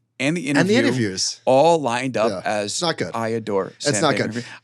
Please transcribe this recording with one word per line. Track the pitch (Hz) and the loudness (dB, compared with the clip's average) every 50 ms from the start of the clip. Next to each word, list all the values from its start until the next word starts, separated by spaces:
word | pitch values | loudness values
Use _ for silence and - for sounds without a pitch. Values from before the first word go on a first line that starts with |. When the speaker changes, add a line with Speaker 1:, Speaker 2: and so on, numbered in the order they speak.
| _ _ _ | _ _ _
Speaker 1:
and | - 131 143 170 | -4 -2 -2 -2
the | 180 - | -2 -2
Speaker 2:
And | 139 143 147 175 190 | 0 2 2 2 4
the | 214 | 4
Speaker 1:
interview | 254 - | 2 2
Speaker 2:
interviews. | 269 - 131 110 95 95 92 - - - - - | 2 2 0 0 -2 -2 -4 -6 -6 -6 -2 2
Speaker 1:
all | 120 131 135 151 170 170 160 | 4 4 6 6 6 4 2
lined | 139 120 117 123 131 135 117 | 2 0 -2 -2 -2 -2 0
up | 104 110 113 98 90 - | 0 0 0 0 -2 -4
Speaker 2:
Yeah. | 101 | -2
Speaker 1:
as, | 107 104 104 104 | -2 -2 -2 -4
Speaker 2:
It's | - - | -4 -2
not | 175 165 156 | -2 -2 -2
good. | - - 85 - | -2 -4 -4 -4
Speaker 1:
"I | 117 113 113 | -4 -4 -2
adore | 117 113 107 107 101 95 92 95 - | -4 -4 -4 -2 -2 0 -2 -2 -6
Speaker 2:
It's | - - | -6 -2
Speaker 1:
Sam | 143 120 101 | 0 0 2
Speaker 2:
not | 147 143 - | 2 2 2
good. | - 107 113 | 2 0 -2
Speaker 1:
Bankman-Fried." | 110 120 123 - - - | -4 -8 -10 -10 -16 -10